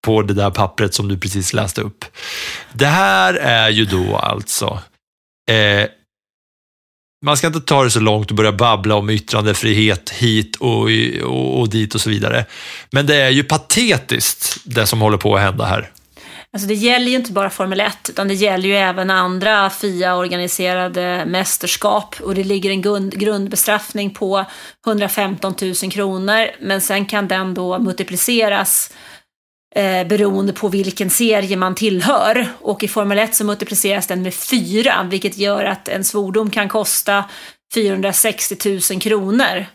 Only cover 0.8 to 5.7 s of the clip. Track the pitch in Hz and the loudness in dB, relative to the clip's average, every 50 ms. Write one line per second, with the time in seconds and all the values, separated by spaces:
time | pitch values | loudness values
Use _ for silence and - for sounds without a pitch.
0.8 | 110 98 - - 104 101 98 90 - 101 92 98 92 - - 113 107 95 - - | -2 -2 0 -2 -2 -2 -2 -2 -4 -4 -4 -2 -4 -2 -2 -2 -2 -2 -4 -4
1.8 | 107 107 - _ - - _ - - - - - - - - - - - - 123 | -6 -6 -8 _ -18 -18 _ -14 -12 -12 -10 -10 -10 -10 -10 -12 -14 -14 0 2
2.8 | 135 143 147 180 196 196 190 190 185 185 180 175 147 127 120 113 110 110 110 107 | 2 4 4 4 4 4 4 4 4 4 2 2 2 2 4 4 4 4 4 2
3.8 | 110 101 95 92 90 98 - - - - - - 104 - - - - - - 98 | 2 2 2 0 0 0 0 0 0 -2 -2 -4 -4 -6 -4 -2 -2 -2 -4 -6
4.8 | - _ _ _ _ _ _ _ _ _ _ _ _ - 113 110 104 104 | -10 _ _ _ _ _ _ _ _ _ _ _ _ 2 2 4 4 4